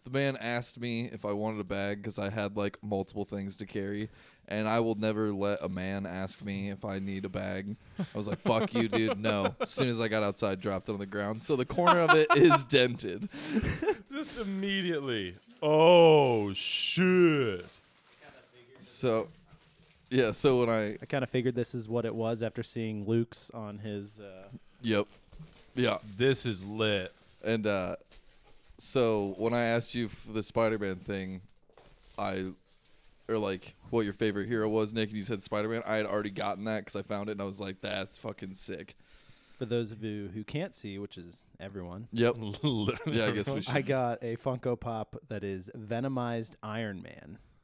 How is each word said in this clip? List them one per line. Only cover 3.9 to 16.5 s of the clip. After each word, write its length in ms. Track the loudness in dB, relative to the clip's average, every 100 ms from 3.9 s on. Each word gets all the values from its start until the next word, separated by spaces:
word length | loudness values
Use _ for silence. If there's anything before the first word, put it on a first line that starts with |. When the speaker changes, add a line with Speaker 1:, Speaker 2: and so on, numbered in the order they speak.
| -4 -6 -10 -20 _ -6
Speaker 1:
and 180 | -2 2
I 140 | 2
will 140 | 2 0
never 360 | 0 0 0
let 320 | 0 0 0
a 60 | -2
man 360 | -4 -4 -4 -4
ask 380 | -6 -6 -8
me 260 | -8 -6 -6
if 120 | -6
I 160 | -6 -6
need 240 | -4 -6
a 60 | -6
bag. 480 | -6 -4 -6 -6 -10 -12 -8
I 60 | -6 -4
was 100 | -4
like, 120 | -4
"Fuck 340 | 0 2 2
you, 160 | 0 2
dude. 280 | 2 2 0
No." 380 | 0 0 0 -2
As 80 | -4
soon 180 | 0 0
as 140 | 2
I 80 | 0
got 120 | 2
outside, 380 | 0 0 -2 0
dropped 300 | -2 -2 -4
it 20 |
on 80 | -6
the 60 | -4
ground. 360 | -4 -4 -4
So 140 | 0 0
the 80 | 2
corner 360 | 2 6 6
of 80 | 8 8
it 100 | 8 8
is 300 | 8 8 6
<laughs> 0 |
dented. 640 | 6 6 2 -6 -6 -8 -10 -4 -2 -2 -2 -2 -2 -6
Speaker 2:
Just 260 | -10 -8 -8
immediately. 1000 | -6 -2 0 0 0 -2 -2 -2 -4 -8 _ -2
Oh, 920 | 4 8 10 12 12 10 8 4 2